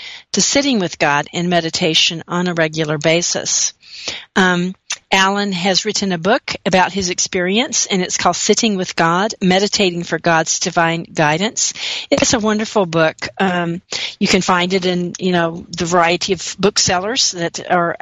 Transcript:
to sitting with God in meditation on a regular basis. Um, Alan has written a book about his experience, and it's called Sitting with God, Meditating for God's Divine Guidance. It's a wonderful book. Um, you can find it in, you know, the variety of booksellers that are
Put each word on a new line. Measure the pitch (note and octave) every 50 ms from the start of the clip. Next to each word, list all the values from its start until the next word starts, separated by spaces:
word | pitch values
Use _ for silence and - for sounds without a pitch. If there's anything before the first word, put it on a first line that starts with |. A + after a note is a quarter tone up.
| - - - - - _ -
to | -
sitting | F#3+ - - C#4 C#4+ C#4+ C4 G#3+
with | F#3 D#3+ - -
God | E3 D3+ C#3+ C#3+ D3+ - -
in | D#3+ F3 F3
meditation | F3+ E3+ E3 E3 D3+ - F3+ E3 D#3+ E3 - - F3+ E3 -
on | - - F3 F3+ F3+
a | E3+
regular | E3 D#3+ D#3 D#3 D#3+ D#3+ D3+ D#3
basis. | D3+ D3 E3+ D#3+ E3+ E3+ - - - - E3+ - - - - - _ _ - - - - - - - - - -
Um, | - F#3+ F#3 F3+ F3 F3 F3+ F#3+ - _ - - - _ -
Alan | - F#3+ F#3+ F#3+ G3+ G3+ G3+ G3+ F#3+
has | F3 E3+ G3+ F#3 - -
written | G#3+ G3 - G3+ G3 F#3
a | E3+
book | D#3+ F#3+ A#3 C#4+ - - - - -
about | G3 F3 F#3 F3+ D#3 F3
his | G3 F#3+ F3
experience, | F#3 - - - - F#3+ F3 F3+ G3 A3 B3+ D#4+ - - -
and | - G#3 F#3+ F3+
it's | - -
called | - - F#3 E3+
Sitting | - - - G#3 - - A3+ G3+
with | F#3 F#3 - -
God, | - E3+ E3 E3+ F3+ G3 A3+ - -
Meditating | - F3+ F3+ F#3+ G3+ G3+ - - G#3 F#3 F3 F3 F3
for | - F3 D#3
God's | - F3 E3 D#3+ E3 - - -
Divine | - F#3 E3+ F3 E3 E3 E3 E3 E3+
Guidance. | - - - D#3+ D3 D3+ E3 F#3+ A3 - - - - - - - - - - - -
It's | C#4+ C#4 - - -
a | A#3+
wonderful | G#3 A3 G#3+ G#3+ A3 - - A3 G3
book. | E3+ D#3+ E3 D#3+ D#3 - - - - - -
Um, | G3 F#3+ F3+ F3 F3 E3+ E3+ F3+ - - - - - - - -
you | G#3
can | F#3+ - F#3+ F3
find | - F#3+ F3 F3 F3+ F#3
it | G3 F3
in, | F#3 F3+ F3 F3 F3 - -
you | - F#3 F3+
know, | F3 E3+ E3 E3 E3+ - -
the | - E3+ F3
variety | E3 F3 F3+ E3+ E3+ F3 E3+ - - F#3+
of | E3 - - - -
booksellers | F#3 G3+ G#3 - - - F#3+ F3+ F#3 G#3 A#3+ C4 - - -
that | F3 E3+ E3+ - - - -
are | - F3+ E3+ E3+ - -